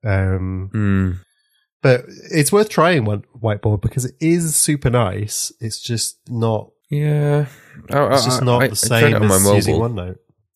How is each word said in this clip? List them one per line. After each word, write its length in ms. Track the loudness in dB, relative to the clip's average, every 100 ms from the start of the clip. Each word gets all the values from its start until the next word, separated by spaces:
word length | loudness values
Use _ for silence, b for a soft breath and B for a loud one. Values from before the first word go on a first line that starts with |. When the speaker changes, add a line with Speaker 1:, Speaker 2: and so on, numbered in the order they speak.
Speaker 1:
Um, 680 | 0 0 0 -2 -4 -6 -6
Speaker 2:
Mm. 460 | -4 0 0 -2 -4 _ _ _ _ _ _
Speaker 1:
but 220 | 0 0 -2 -20 -6
it's 200 | -2 2
worth 180 | 2 2
trying 360 | 2 2 2 0
one, 180 | -4 -8 -6
Whiteboard 420 | -4 -2 -2 -2
because 240 | -2 -4 -6
it 100 | -4
is 360 | 0 0 0 -2
super 340 | 0 0 0
nice. 640 | 0 0 -4 -6 -6 -10 _
It's 200 | -12 -10
just 380 | -6 -6 -6 -10 -10
not, 440 | -2 0 -2 -6 _ _
Speaker 2:
Yeah. 560 | -4 0 0 0 0 -2 B B B -6
I, 220 | -2 2
Speaker 1:
it's 100 | 2
Speaker 2:
I, 20 | 2
Speaker 1:
just 160 | 0
Speaker 2:
I, 40 | 2
Speaker 1:
not 180 | 2
Speaker 2:
I, 40 | 2
Speaker 1:
the 120 | 0
Speaker 2:
I 40 | 0
tried 160 | 4
it 80 | 4
Speaker 1:
same 40 | 4
Speaker 2:
on 60 | 4
my 80 | 4
Speaker 1:
as 100 | 4
using 320 | 4 2 0
Speaker 2:
mobile. 160 | -2 -4
Speaker 1:
OneNote. 220 | -8 -12 _ _ _